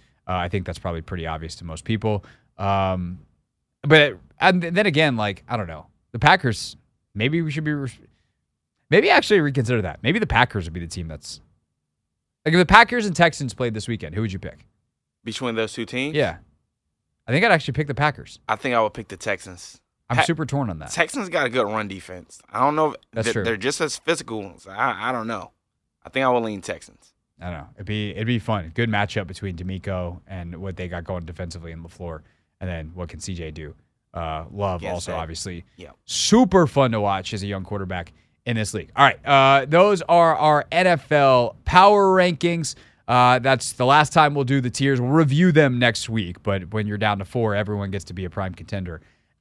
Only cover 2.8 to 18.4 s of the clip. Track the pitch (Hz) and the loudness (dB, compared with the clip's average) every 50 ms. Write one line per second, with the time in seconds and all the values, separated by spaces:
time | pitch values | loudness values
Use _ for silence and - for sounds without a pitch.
2.8 | 95 95 92 92 90 87 92 - - _ _ _ _ _ _ _ _ _ _ _ | 0 0 -2 -4 -6 -8 -10 -14 -18 _ _ _ _ _ _ _ _ _ _ _
3.8 | - 143 160 156 147 139 98 90 - _ _ - 147 185 185 185 170 165 175 196 | 2 6 6 8 6 6 2 -4 -14 _ _ 2 4 4 4 4 0 0 0 0
4.8 | 214 196 139 151 160 147 127 113 107 104 98 - - - 117 110 98 82 80 76 | 2 2 2 2 2 2 2 0 -2 -2 -4 -6 -8 -8 -6 -6 -6 -8 -12 -14
5.8 | - _ _ _ _ _ - 113 143 147 185 185 - 123 107 - - - - - | -16 _ _ _ _ _ -8 0 4 4 4 4 2 0 -2 -2 -6 -12 -14 -18
6.8 | _ _ _ _ _ _ - 101 110 139 156 170 165 156 135 160 156 151 151 143 | _ _ _ _ _ _ -6 -4 -2 0 0 -2 -2 -4 -4 -4 -4 -4 -4 -4
7.8 | 139 123 - - - _ _ _ _ _ _ _ _ _ _ _ _ _ _ _ | -6 -8 -10 -14 -20 _ _ _ _ _ _ _ _ _ _ _ _ _ _ _
8.8 | _ - 151 202 - - - - - - 214 190 151 143 131 139 113 113 123 113 | _ 2 4 4 6 6 4 4 4 4 4 2 2 2 0 0 0 0 0 -2
9.8 | 92 82 - - - 120 180 226 214 127 113 117 127 - - 104 82 82 78 90 | -2 -4 -6 -4 -2 -2 0 0 -2 0 2 2 2 2 0 -4 -6 -6 -8 -10
10.8 | 85 82 - 92 85 80 78 73 - - - - _ _ _ _ _ _ _ _ | -10 -10 -10 -10 -10 -10 -12 -14 -16 -18 -18 -20 _ _ _ _ _ _ _ _
11.8 | _ _ _ _ _ _ _ _ _ _ _ _ - 156 165 180 175 - 190 226 | _ _ _ _ _ _ _ _ _ _ _ _ -2 2 4 4 6 8 8 8
12.8 | 233 220 240 240 208 202 156 - 170 165 - - 143 120 - - 127 120 107 107 | 8 6 4 0 -2 -2 2 2 2 2 2 0 -6 -8 -6 -4 -4 -4 -4 -6
13.8 | - - 113 104 - 76 85 104 113 101 95 92 - - - - _ _ _ _ | -6 -6 -8 -8 -8 -8 -6 -6 -6 -4 -6 -8 -12 -14 -16 -18 _ _ _ _
14.8 | _ _ _ _ _ _ _ _ _ 113 107 - 131 120 113 113 110 104 - 120 | _ _ _ _ _ _ _ _ _ -12 -10 -6 -6 -4 -2 -4 -4 -4 -6 -8
15.8 | 113 - - 127 135 147 156 147 131 92 76 - - _ _ _ _ _ _ _ | -10 -8 -6 -6 -6 -4 -2 -2 -2 -2 -4 -8 -14 _ _ _ _ _ _ _
16.8 | _ _ _ _ _ _ _ _ _ - 123 160 220 233 185 156 - - 120 147 | _ _ _ _ _ _ _ _ _ -4 0 2 2 4 2 2 0 -2 -6 -4
17.8 | 151 143 127 117 147 151 - - - - - - | -6 -4 -4 -2 -2 -2 -2 -4 -12 -20 -20 -14